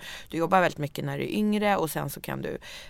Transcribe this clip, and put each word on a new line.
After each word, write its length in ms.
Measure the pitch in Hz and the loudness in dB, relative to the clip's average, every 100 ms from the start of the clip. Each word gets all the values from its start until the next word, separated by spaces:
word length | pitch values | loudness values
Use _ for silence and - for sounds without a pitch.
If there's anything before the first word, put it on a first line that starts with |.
| - - - | -10 -14 -6
du 80 | 165 | -2
jobbar 240 | 165 190 | 4 6
väldigt 160 | 170 147 | 6 2
mycket 260 | 143 - 139 | -4 -2 -4
när 120 | 139 | -2
du 60 | |
är 60 | 135 | -2
yngre 480 | 208 214 208 208 190 | 2 2 4 4 2
och 120 | 156 | 2
sen 180 | 151 143 | -2 -4
så 120 | - | -6
kan 200 | - 135 | -6 -6
du 160 | - - - - | -6 -8 -10 -16